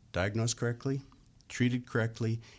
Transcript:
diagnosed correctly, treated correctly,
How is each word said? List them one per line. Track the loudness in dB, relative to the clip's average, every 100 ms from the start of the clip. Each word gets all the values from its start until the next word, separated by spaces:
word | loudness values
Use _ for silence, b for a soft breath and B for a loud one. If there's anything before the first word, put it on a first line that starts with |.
| -6
diagnosed | 0 0 2 0 0
correctly, | -2 -2 -2 -4 -6 -18 -20 -20 -12
treated | 0 2 2 0
correctly, | 0 0 0 -2 -2 B